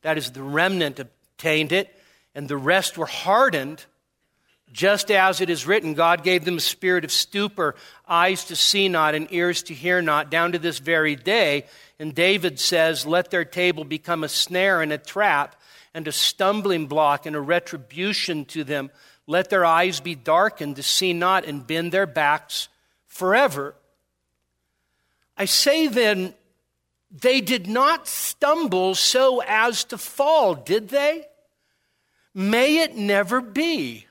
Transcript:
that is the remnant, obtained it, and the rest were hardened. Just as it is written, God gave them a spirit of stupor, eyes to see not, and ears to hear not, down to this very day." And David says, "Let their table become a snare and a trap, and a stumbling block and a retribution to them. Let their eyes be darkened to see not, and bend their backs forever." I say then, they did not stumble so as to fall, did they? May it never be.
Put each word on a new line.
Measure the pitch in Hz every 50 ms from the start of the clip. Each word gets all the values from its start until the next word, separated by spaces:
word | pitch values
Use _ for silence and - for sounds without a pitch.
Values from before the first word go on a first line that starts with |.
| _
that | 156 156 156
is | 139 123 123
the | 131 135
remnant, | 139 143 151 170 190 196 185 165 143 - -
obtained | 135 117 _ _ _ _ _ _ - 160 156 156 156 147
it, | 160 190 196 - _ _ _ _ _ _ _ _ _
and | 139 147 135
the | 143
rest | 143 135 151 175 196 185 - - 165
were | 160
hardened. | - - - - 180 196 226 262 269 180 151 131 139 160 147 - _ _ _ _ _ _ _ _ _ _ _ _ _ _ _ _ _ 123
Just | 107 160 196 208 202 202 - 214
as | 196 185 190 185 147
it | 185 170
is | 170 151 123
written, | 143 196 220 180 160 151
God | 143 165 170 175 175 147
gave | 185 185 180 151
them | 180 180
a | 165
spirit | - - - _ - 185 180 180 156
of | 156 -
stupor, | - - - - 202 202 208 208 - 175 147 135 - - - - - _ -
eyes | 180 170 175 185 190 180 -
to | - 339
see | - - - - 202 196 190
not, | 180 165 156 151 151
and | 156 156 156 -
ears | 175 175 175 175 - -
to | - 170
hear | 131 135 175 180 180 175
not, | 160 151 147 151 147
down | 160 165 170 175
to | 175 175
this | 156 170 156 -
very | 139 147 170 160 156 156 147
day." | 135 117 - 202 233 202 156 143 147 - - - - - - _ _
And | 156 156 143
David | 147 170 185 196 208 165 180 147 131
says, | - - 180 170 160 165 160 147 -
"Let | 147 165 175 180 180
their | - 180 165
table | - - 180 180 180 175 156 180
become | 143 156 156 _ - 170 165 156
a | 147
snare | - - - - 175 180 185 196 190 170 160
and | 151 151
a | 147
trap, | _ - - 196 208 202 160 143 143 135 - _ _ _ - - - _ _
and | 165 160 156
a | 143
stumbling | - - - - _ 196 190 208 214 196 202 185 165 156 139
block | 143 156 156 147 143 143 -
and | 160 151
a | 151
retribution | 143 139 170 175 175 - - 156 127 _ - 156 180 202 208 - - - 170 156 143
to | _ - 160 151
them. | 131 151 143 139 135 _ _ - - _ _ _ -
Let | 151 175 185 185
their | - 190 175
eyes | 170 165 165 175 190 175 139
be | 139 170 170
darkened | 139 117 - 156 170 196 214 208 - 160 143 143
to | 131 135
see | - - - 185 185 175
not, | 170 175 180 190 185 180
and | - 147 143 127
bend | 117 156 165 165 175 170
their | 190 196
backs | 175 131 165 151 143 147 151 - _ - - - - _ _ _ _ _ _ _
forever." | _ - - 185 185 196 233 285 262 147 143 139 143 - _ _ _ _ _ _ _ _ _ _ _ _ _ _ _ _ _ _ _ _ _ _ _ _ _ _ _ _ _ _ _ _
I | - 202
say | 190 - - - 294 277 320 320
then, | 302 220 240 233 214 208 190 185 185 - _ _ _ _ _ _ _ _ _ _ _ _ _ _ _ -
they | 147 - 254 254 269 220
did | 175 254 240 175
not | 185 214 240 269 285 330 180 - -
stumble | - - - - - _ - 285 302 330 339 247 185 185 185 185 190
so | 180 - - - 254 262 269 262 240 -
as | - 208 220 226 247 233 - -
to | _ - 202
fall, | - - - - 277 285 320 311 262 202 170
did | 143 117 - 175 220 214 185
they? | 247 285 285 294 311 330 294 - _ _ _ _ _ _ _ _ _ _ _ _ _ _ _ _ _ _ _ _ _
May | 196 190 202 220 233 254 285 302 320
it | 330 302 -
never | 240 208 202 202 196 202 175 233 254 247
be. | 226 196 254 311 339 330 285 151 127 117 110 - _